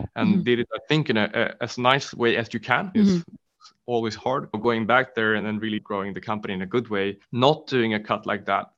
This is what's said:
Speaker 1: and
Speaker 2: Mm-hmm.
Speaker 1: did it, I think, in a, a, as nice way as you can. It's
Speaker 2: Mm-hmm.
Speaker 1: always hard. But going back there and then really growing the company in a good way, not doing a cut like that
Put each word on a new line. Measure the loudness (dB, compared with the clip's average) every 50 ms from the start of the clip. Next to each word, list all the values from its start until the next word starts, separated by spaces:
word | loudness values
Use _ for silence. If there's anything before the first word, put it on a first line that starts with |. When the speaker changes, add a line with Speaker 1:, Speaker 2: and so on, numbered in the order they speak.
| -12 -10 -4
Speaker 1:
and | 0 2 2
Speaker 2:
Mm-hmm. | 2 2 2
Speaker 1:
did | 2 2 0
it, | 0 -4 -6
I | -10 -4 0
think, | 0 0 2 2
in | 2 2
a, | 2 0 0
a, | -2 -2 -2 -4 -6 -8
as | -8 -4 0
nice | 2 4 4 4 0 -4 -6
way | 0 2 2 2 2
as | 0 -2 -6
you | -6
can. | -2 0 0 0 0 0 2
It's | 4 4 4
Speaker 2:
Mm-hmm. | 4 2 -2 -6 -16 -20 _ _ _ _ -20 -20 _ _ -8
Speaker 1:
always | -4 -2 -2 -2 -2 -4
hard. | -4 -4 -2 -2 -2 -4 -4
But | -6 -2
going | 0 0 0 0 2 4
back | 4 4 2 2 -2
there | -2 0 2 2
and | 0 -2
then | -4 -4 -4
really | -4 -4 -4 -6
growing | -6 -6 -6 -6 -4 -6 -8
the | -8
company | -6 -6 -6 -6 -6 -6 -6
in | -6
a | -6 -2 -2
good | -2 -2 -2
way, | -4 -4 -2 -4 -6 -8 _ -8 -2
not | 2 4 4 4 2 -2 -2
doing | 0 0 2 2 0
a | -2
cut | -2 -2 -2 -2 -2
like | -4 -4 -4 -2
that | 0 0 0 -2 -4 _